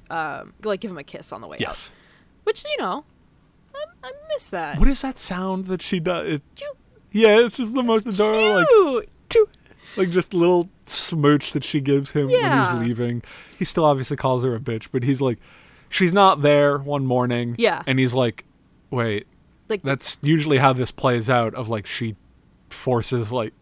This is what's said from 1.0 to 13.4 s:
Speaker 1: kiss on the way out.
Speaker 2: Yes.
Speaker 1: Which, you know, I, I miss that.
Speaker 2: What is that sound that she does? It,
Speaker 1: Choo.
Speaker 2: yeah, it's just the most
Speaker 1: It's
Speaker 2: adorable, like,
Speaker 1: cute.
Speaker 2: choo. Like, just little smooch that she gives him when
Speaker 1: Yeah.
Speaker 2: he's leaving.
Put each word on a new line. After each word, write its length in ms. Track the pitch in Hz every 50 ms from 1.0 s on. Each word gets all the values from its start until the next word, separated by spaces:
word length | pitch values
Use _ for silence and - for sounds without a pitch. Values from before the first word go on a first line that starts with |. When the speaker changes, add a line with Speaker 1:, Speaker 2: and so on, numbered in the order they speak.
| -
Speaker 1:
kiss 280 | - - - - -
on 100 | - 104
the 60 | 107
way 100 | 76 73
out. 40 | -
Speaker 2:
Yes. 300 | - - - - - - - _ _ _ _ _ _ _ _ _ _
Speaker 1:
Which, 200 | 427 - - -
you 120 | 605 605
know, 280 | 466 220 185 196 294 - _ _ _ _ _ _ _ _ _ _ _ _ _ -
I, 320 | 571 622 679 698 _ -
I 40 | 508 539 587 605 640 605
miss 160 | 508 - -
that. 300 | - 175 160 147 147 143
Speaker 2:
What 80 | 208
is 140 | 269 269 -
that 160 | - 262 -
sound 480 | - - - 185 180 185 190 190 190 190
that 160 | 185 185 175
she 180 | - - 196 175
does? 280 | 156 180 175 165 151 160 156
It, 60 | 147 - _ _
Speaker 1:
Choo. 100 | - 554 587 523 - _ _ _ _ _ _
Speaker 2:
yeah, 280 | - 214 226 214 208 226 240
it's 120 | 226 -
just 160 | - 233 214 247
the 100 | 262 240
most 240 | 233 226 220 214
Speaker 1:
It's 80 | 240 190 196
Speaker 2:
adorable, 760 | 214 214 220 220 - 427 415 - 659 587 466 415 370 285 254
like, 140 | 226 - - _ _ _ -
Speaker 1:
cute. 200 | - 453 415 -
Speaker 2:
choo. 0 | - _ _ _ - _ - - - 208
Like, 80 | 190 175
just 240 | 170 185 - - 190
little 360 | 170 170 180 180 175 170 - _ _ _
smooch 640 | - - - - - 170 156 143 147 147 143 - -
that 120 | - 143 -
she 180 | - - 147
gives 300 | 131 139 139 139 135 -
him 160 | - 147 139
when 120 | 135 - 494
Speaker 1:
Yeah. 300 | - - 269 233 202 - -
Speaker 2:
he's 20 | 113 117
leaving. 340 | 120 117 117 120 120 120 117 - - - -